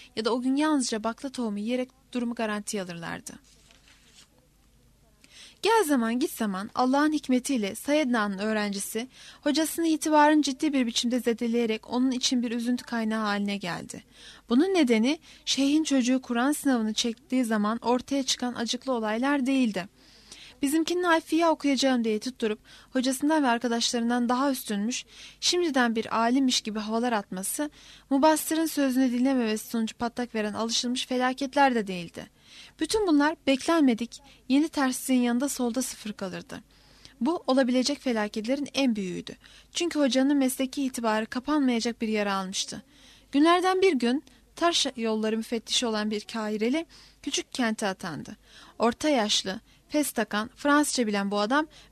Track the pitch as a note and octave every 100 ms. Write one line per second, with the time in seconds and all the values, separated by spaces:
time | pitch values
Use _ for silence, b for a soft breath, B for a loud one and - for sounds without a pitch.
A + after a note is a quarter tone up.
0 | B - A3+ B3 B3 C4+ D#4 D4 A#3+ A3
1 | A3 A3+ C#4 C4 A#3 G3+ G#3 B3 B3+ _
2 | _ B3 A#3+ A#3 A3 G#3 G#3 G#3 F3+ E3+
3 | E3 E3+ - - _ _ _ - _ -
4 | _ - - _ _ _ _ _ _ _
5 | _ _ B B B B - A4+ D#4+ C#4
6 | A3+ A#3+ D4 - A3 F#3 G#3+ - B3+ C#4
7 | D4+ D4+ - B3+ B3+ C4+ G3+ G#3+ - D4+
8 | C#4 A#3+ G#3 F#3+ G#3+ A3 G#3 G3+ - A3
9 | B3+ B B B D4 D4 D#4+ - E4 D#4
10 | D#4+ D4+ D4 D#4 C#4+ C4 D#4 C#4 A#3 -
11 | B3 B3 A#3 A3+ A#3 A#3 A#3 A3 - B3
12 | C4 B3+ - B3+ A#3+ A#3+ A#3 B3 - A#3
13 | A3 A3 G#3+ G3+ G3+ G3+ F#3 E3 - -
14 | - B B B - A#3+ F#4 F#4+ C4 A3
15 | A#3+ D#4+ B B - - C#4 D4+ D#4 C4+
16 | A#3+ C4 - A#3+ C4 D4 C#4+ B3+ A3 G#3+
17 | A#3+ A3 - B3+ A#3 A3 G#3 A3+ - B3
18 | - C#4 C4 - B3 A#3 A#3 B3 C4 B3+
19 | G#3+ A3 C4+ C#4+ B3+ C4+ B3 G3 F3 B
20 | B B B B B B C#4 D#4 D#4 F4
21 | F4+ E4 - D#4+ E4+ D4+ C#4+ C4 C4+ B3+
22 | A3+ G#3+ B3+ - A3 G#3+ B B B C4
23 | B3+ C4 D4 D#4 C4+ A#3 B3 A#3 - A#3+
24 | A#3 B3 A#3+ B3 C#4+ B3+ - G3+ G#3+ B3+
25 | - B B B - F4 F4 C4 A#3+ A3+
26 | G#3+ A3 A#3 C4 C4 B3 - G#3 G#3+ A3+
27 | B3 A3 G3+ F#3 G3 - D4+ B B B
28 | B C#4 D#4 D4+ - D#4+ D#4+ D4 C#4 B3+
29 | C4 A#3+ B3+ C4 A3+ G#3+ - A#3 A3 -
30 | A#3 - A#3+ A3 G#3 G#3 A3+ A#3 A#3+ B3+
31 | - B3+ B3+ B3+ C#4 C#4+ C#4 A#3 G3 F3+
32 | E3+ - - B B B B - D#4+ A4
33 | G4 D4+ C#4+ D#4+ - C4+ - E4+ C4+ A3
34 | A#3 - b b - C4+ D#4 - C4+ B3+
35 | - B3+ A#3+ B3 C#4 - B3 A#3 B3 -
36 | G#3 G3+ F#3+ F3 - E3+ - b b b
37 | b b A#3+ F4 - C4 B3 B3 B3+ C#4+
38 | - A3+ G#3 A3 G#3+ C#4+ C#4+ - C4+ G#3+
39 | F#3 F3 - - B B B - E4+ D#4
40 | C#4+ B3+ C4+ C#4+ C4 - C4 C#4+ C4 B3
41 | A#3 G#3+ A3+ B3+ A#3+ D4+ C4 A#3 A#3+ A3+
42 | A3 G#3+ G3+ G3 F#3+ G3 - - - b
43 | b b b C#4 D#4+ F4 F#4 F#4+ F#4+ C#4
44 | A#3 C4 - b b - E4+ E4 C4+ A#3+
45 | A3+ A3 G#3+ A3 A3 A#3 - - A#3+ G#3+
46 | G#3+ G#3 - A3+ G#3+ G#3+ A3 D4 E4+ B
47 | B B - D#4 - - A#3 A3 G#3 F#3+
48 | F3+ - - G#3+ B B B B A3+ -
49 | D4+ C4+ G#3 - F#3+ F#3 - b - G3+
50 | C#4+ - G#3+ G#3 - - C#4+ C#4+ D4 -
51 | A3 G3+ G3 G3+ G#3 C#4 D#4+ B B